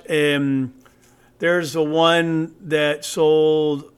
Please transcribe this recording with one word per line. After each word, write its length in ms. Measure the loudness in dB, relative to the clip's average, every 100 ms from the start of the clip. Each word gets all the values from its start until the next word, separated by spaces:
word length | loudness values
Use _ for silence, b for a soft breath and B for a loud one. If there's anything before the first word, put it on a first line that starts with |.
| -4
and 640 | -2 0 0 0 -2 -4 -10 b b b b b b
there's 360 | -2 0 -2
the 100 | -2
one 720 | 0 2 4 4 2 -2 -4 -8
that 440 | -4 -2 0 -2 -6
sold, 800 | -2 2 2 2 2 0 -4 -8